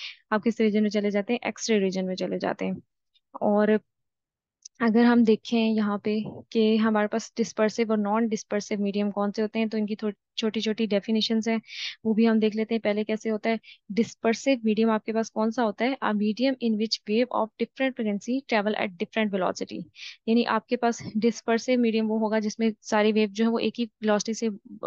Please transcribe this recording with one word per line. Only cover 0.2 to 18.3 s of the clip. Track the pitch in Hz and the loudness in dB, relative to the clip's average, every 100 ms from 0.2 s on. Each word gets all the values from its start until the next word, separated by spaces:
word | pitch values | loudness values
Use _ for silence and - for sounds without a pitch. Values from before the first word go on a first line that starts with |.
| - | -4
आप | 214 | -2
किस | 226 214 | 0 0
रीजन | 220 208 | 2 2
में | 208 | 0
चले | 208 202 | 0 0
जाते | 202 196 | -2 -2
हैं? | 240 - | -4 -4
एक्सरे | - - 214 | -6 0 2
रीजन | 190 185 | 2 0
में | 185 | -4
चले | 185 185 185 | -4 -4 -4
जाते | 190 - | -4 -4
हैं। | 190 185 - _ _ _ _ - | -4 -6 -12 _ _ _ _ -4
और | 214 208 208 214 - _ _ _ _ _ _ _ - - | 0 2 4 2 -2 _ _ _ _ _ _ _ -20 -2
अगर | 233 220 | 2 6
हम | 240 240 | 6 6
देखें | 226 214 - 233 220 | 6 4 2 0 2
यहाँ | 220 208 202 | 0 0 -2
पे | 214 214 214 - - | -2 -2 -4 -10 -4
कि | 226 214 220 | 2 4 4
हमारे | 220 214 208 | 4 2 0
पास | 226 - - | -2 -4 -4
डिस्पर्सिव | 233 - 214 220 220 | -4 0 0 0 0
और | 220 | 0
नॉन | 202 214 233 | 0 0 0
डिस्पर्सिव | 214 - 208 - 208 | -2 -4 -6 -4 -2
मीडियम | 202 196 208 | -2 0 -2
कौन | 196 202 | -2 -2
से | 202 | -2
होते | 214 226 | -2 -2
हैं, | 220 | -2
तो | 220 | -2
इनकी | 208 214 | -4 -4
थो-, | 214 202 _ - | -6 -8 _ -6
छोटी | 226 220 | -4 -2
छोटी | 214 214 220 | -2 -2 0
डेफिनेशंस | 202 196 220 208 226 220 | 0 0 0 0 0 0
हैं, | 226 - - - - | -2 -4 -12 -12 -6
वो | 220 | 0
भी | 214 | 4
हम | 226 220 | 4 4
देख | 214 | 2
लेते | 214 214 | 0 -2
हैं। | 226 | -2
पहले | 214 208 | 0 -2
कैसे | 214 220 226 | -2 -4 -4
होता | 214 226 | -4 -2
है | 226 - - - | -4 -6 -20 -4
डिस्पर्सिव | 196 220 - 226 226 269 262 | -2 -2 -2 -2 0 0 2
मीडियम? | 220 214 226 | 2 2 2
आपके | 214 - | 0 -2
पास | 220 226 | -4 -4
कौन | 220 220 | -2 -2
सा | 226 | 0
होता | 226 - | -2 0
है? | 233 277 | -2 0
A | 208 | -2
medium | 208 208 202 262 262 | 0 0 0 0 0
in | 233 | -2
which | 214 220 - - | -2 -2 -4 -2
wave | 214 247 - | 0 0 -2
of | 220 - | -4 -4
different | 226 - 269 254 | -6 -2 -4 -2
frequency | 214 202 - | -4 -4 -4